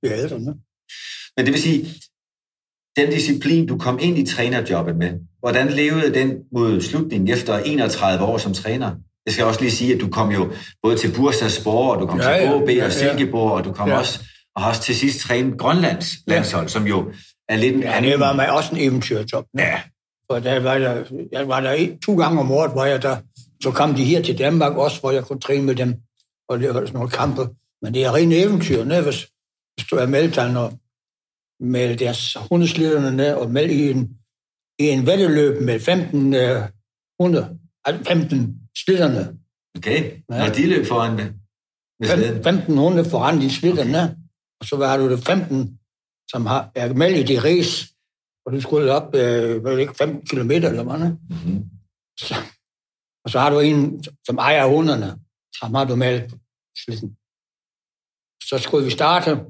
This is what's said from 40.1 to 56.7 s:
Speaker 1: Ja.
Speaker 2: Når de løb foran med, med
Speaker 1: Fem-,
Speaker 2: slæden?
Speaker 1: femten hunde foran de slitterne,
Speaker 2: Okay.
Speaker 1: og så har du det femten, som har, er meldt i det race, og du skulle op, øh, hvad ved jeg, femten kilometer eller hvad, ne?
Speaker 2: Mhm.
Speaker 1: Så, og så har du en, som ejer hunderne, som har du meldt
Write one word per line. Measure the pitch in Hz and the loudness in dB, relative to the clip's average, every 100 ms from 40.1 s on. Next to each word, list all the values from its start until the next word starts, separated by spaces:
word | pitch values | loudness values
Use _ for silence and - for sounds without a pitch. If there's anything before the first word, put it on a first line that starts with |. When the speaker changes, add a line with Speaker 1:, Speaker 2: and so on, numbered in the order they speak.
| - - | -8 -10
Speaker 1:
Ja. | 120 | -4
Speaker 2:
Når | 104 | -2
de | 104 165 | 2 2
løb | 185 - | 2 2
foran | 120 113 110 | 0 0 -2
med, | 107 - - _ _ _ _ _ | -4 -10 -20 _ _ _ _ _
med | 110 | 0
Speaker 1:
Fem-, | 175 | 2
Speaker 2:
slæden? | 113 113 | 2 0
Speaker 1:
femten | 156 185 - 147 | 0 0 2 4
hunde | 151 180 | 4 4
foran | 165 123 127 160 | 2 0 2 2
de | 135 | 0
slitterne, | - 170 175 123 156 | 0 0 0 0 0
Speaker 2:
Okay. | 170 - - _ _ _ | 0 -4 -18 _ _ _
Speaker 1:
og | 110 | -8
så | 143 135 | -2 0
har | 139 | 2
du | 135 | 2
det | 123 | 0
femten, | 120 185 170 135 135 - _ _ _ _ _ | 0 0 0 -4 -4 -8 _ _ _ _ _
som | 123 113 | -6 -2
har, | 131 - | -2 -2
er | - 120 | -6 -2
meldt | 127 170 185 | 2 2 2
i | 131 | 2
det | 131 | 2
race, | 147 175 170 - - _ _ _ _ _ - | 2 2 0 -4 -10 _ _ _ _ _ -8
og | |
du | 135 | -6
skulle | 131 151 143 | -2 0 2
op, | 139 - | 0 0
øh, | 139 123 120 117 113 | 0 2 0 0 -2
hvad | 117 | -2
ved | 131 | -2
jeg, | 143 - | -2 -2
femten | 147 147 - | -4 -4 -6
kilometer | 135 120 156 165 | -4 0 0 0
eller | 117 | -2
hvad, | 120 147 | -6 -2
ne? | 170 165 - | -2 -4 -8
Speaker 2:
Mhm. | 165 85 101 - - _ _ _ - | -8 -4 -4 -6 -16 _ _ _ -16
Speaker 1:
Så, | - - - _ _ _ _ _ _ _ | -8 -8 -10 _ _ _ _ _ _ _
og | - | -6
så | 120 | 0
har | 139 | 2
du | 147 | 4
en, | 151 151 143 - - - - | 4 4 2 -2 -14 -18 -8
som | 127 | -2
ejer | 131 151 135 | 2 4 4
hunderne, | 147 160 131 101 - - _ _ - | 4 2 0 -4 -10 -20 _ _ -14
som | 117 | -4
har | 120 | -2
du | 135 123 | 0 0
meldt | 127 123 117 - _ _ _ | 0 -2 -6 -16 _ _ _